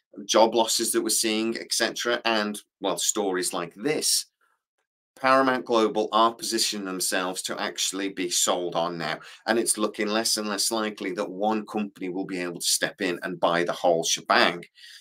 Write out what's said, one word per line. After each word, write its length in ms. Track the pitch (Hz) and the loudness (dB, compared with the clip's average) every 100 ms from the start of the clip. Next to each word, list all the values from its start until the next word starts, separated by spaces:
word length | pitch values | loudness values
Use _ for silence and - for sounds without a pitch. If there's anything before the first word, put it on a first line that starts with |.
| _ - 104 | _ -12 0
job 280 | 107 110 113 | 6 6 6
losses 360 | 110 - 113 | 2 0 0
that 100 | 120 | 0
we're 80 | 107 | 0
seeing, 480 | - 113 110 113 113 | 0 0 0 0 -4
et 140 | - | -4
cetera, 500 | - 113 - 120 120 117 | -2 -2 -2 -2 -2 0
and, 360 | 110 104 104 - _ | 0 0 -6 -12 _
well, 160 | 95 87 | -4 -2
stories 560 | - 110 101 92 90 | -2 0 0 -2 -2
like 200 | 92 85 95 | -4 -8 -6
this, 500 | 131 156 - - - _ _ _ _ _ _ _ _ - | -4 -2 0 0 -2 _ _ _ _ _ _ _ _ -2
Paramount 460 | 131 135 135 127 | 4 6 6 2
Global 460 | 123 117 107 107 107 | 2 4 4 2 2
are 220 | 107 117 | 6 6
positioning 520 | 117 104 113 - 107 95 | 4 -2 0 0 -2 -6
themselves 560 | 92 - 98 92 92 | -4 -2 0 -2 -4
to 160 | - 90 | -6 -6
actually 500 | 104 - - 95 98 | -6 -4 -4 -2 -4
be 200 | 95 87 | -4 -2
sold 460 | - - 90 87 85 | 0 2 0 0 0
on 220 | 85 85 | -2 -2
now. 220 | 78 78 - - - | -4 -6 -10 -8 -2
And 100 | 113 | 0
it's 200 | 110 - | 0 0
looking 300 | 104 107 104 | -2 -2 -2
less 280 | 107 113 110 | 0 0 -2
and 100 | 107 | -2
less 260 | 98 - | -2 -2
likely 420 | 113 107 104 98 | -2 -4 -4 -6
that 180 | 90 98 | -4 -6
one 340 | 92 107 110 107 | -2 0 0 -2
company 440 | 110 101 - 92 | -4 -6 -6 -8
will 160 | 90 92 | -6 -6
be 160 | 92 | -6
able 180 | 87 85 | -6 -4
to 80 | - | -2
step 320 | - 85 - | 0 0 -2
in 180 | 92 85 | -4 -2
and 160 | 92 87 | -6 -2
buy 240 | 92 85 | 0 2
the 80 | 87 | 0
whole 320 | - 90 82 | 0 2 2
shebang. 600 | 82 - - 110 101 85 - _ - - | 0 -2 2 4 4 0 -10 _ -20 -20